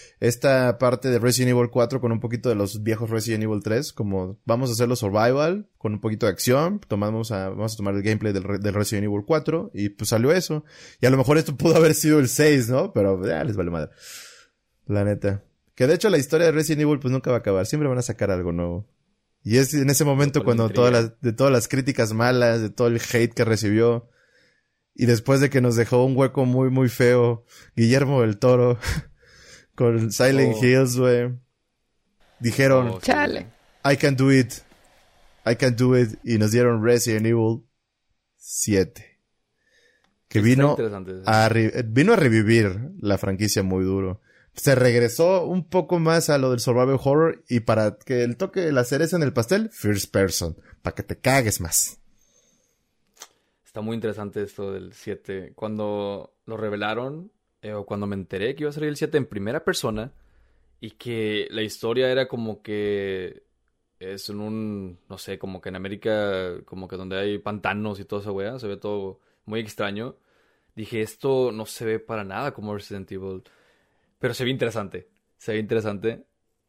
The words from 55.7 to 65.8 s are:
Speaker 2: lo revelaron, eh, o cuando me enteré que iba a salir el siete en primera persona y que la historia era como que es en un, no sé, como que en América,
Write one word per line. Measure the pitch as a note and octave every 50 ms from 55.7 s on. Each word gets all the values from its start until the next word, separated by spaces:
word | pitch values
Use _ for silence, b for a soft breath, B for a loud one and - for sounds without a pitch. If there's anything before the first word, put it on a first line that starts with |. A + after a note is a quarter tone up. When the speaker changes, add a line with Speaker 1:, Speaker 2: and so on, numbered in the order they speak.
| A2 G#2+ G#2+ G#2 G#2 G#2 G2+ G2+ G2+ F#2+ - - _ _ _
Speaker 2:
lo | - A2+
revelaron, | G#2+ A2 G#2+ G#2 G#2 G#2 G#2 A2 A#2 B2+ C3+ D3 D#3+ F3+ G#3+ _ _ _ _ _ _ -
eh, | G#2+ G#2
o | G#2 G2+
cuando | - G#2+ G2+ G2+
me | G2+ G2+
enteré | G2 F#2 - - F#2 G2 B2 C3+
que | D#3 D3+
iba | D3
a | D3
salir | D3+ D3+ D3+
el | D3
siete | C#3+ D#3 D3+ D#3
en | D3 B2+
primera | - - G#2 G2 G#2+ B2 E3 -
persona | G#3 F3 - - A#2+ G#2+ G#2+ A2+ C3+ - _ _ _ _ _ _ _ _ _ _ _ _ _
y | - G#2+ -
que | _ - B2 A#2 A2+ A2 G#2+ G#2+ G#2+ G2+ -
la | - A2 A2
historia | G#2 - - - A2+ A#2 B2+ C3 B2+
era | B2+ C3+ C3 -
como | - A#2 A2+ A2 G#2 -
que | _ - G#2 G#2 G#2 G#2 G#2 G2+ G2 G2 F#2+ F#2 F#2 - - - _ _ _ _ _ _ _ _ _ _ _ _
es | F#2 F#2 G2 G2 - -
en | G#2 G#2
un, | G#2+ G#2+ A2 A2 A2 G#2+ G#2 G2+ F#2+ F#2 F2 - _ _
no | G2+
sé, | F#2 - - G2 F#2
como | - G2 F#2+ F2+
que | - G2
en | F#2
América, | F#2